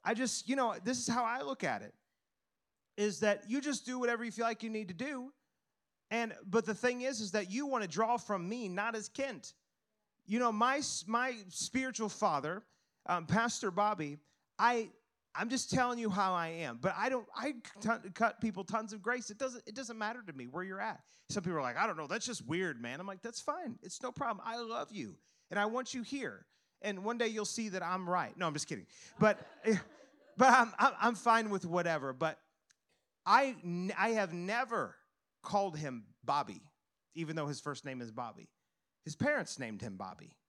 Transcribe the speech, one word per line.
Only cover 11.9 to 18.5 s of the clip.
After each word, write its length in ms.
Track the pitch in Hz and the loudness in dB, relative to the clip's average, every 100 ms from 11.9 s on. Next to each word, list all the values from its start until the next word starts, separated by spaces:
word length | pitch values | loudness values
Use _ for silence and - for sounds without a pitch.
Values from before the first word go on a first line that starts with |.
| 226 214 | -2 -4
father, 540 | - 208 147 151 190 - _ _ _ - | 2 2 4 0 -4 -8 _ _ _ -2
um, 200 | 175 165 | -2 4
Pastor 460 | 208 226 - 208 | 4 4 0 -2
Bobby, 460 | 180 208 202 147 147 _ _ _ - | 2 2 2 -4 -8 _ _ _ 4
I, 300 | 226 240 220 - _ _ _ - | 4 4 -2 -10 _ _ _ -4
I'm 140 | 226 | 0
just 220 | 254 - | 0 2
telling 280 | 269 247 240 | 4 4 2
you 100 | 226 | 0
how 240 | 190 190 | 2 2
I 140 | 180 165 | 2 -2
am. 320 | 165 147 117 | -2 -4 -2
But 140 | 170 185 | -2 0
I 120 | 233 | 0
don't, 160 | 254 214 - | 0 -4 -6
I 200 | 262 247 - 202 | -6 -6 -12 -6
ton-, 300 | 214 226 202 | -2 -2 -4
cut 260 | - 220 - | 0 0 2
people 240 | 226 | -4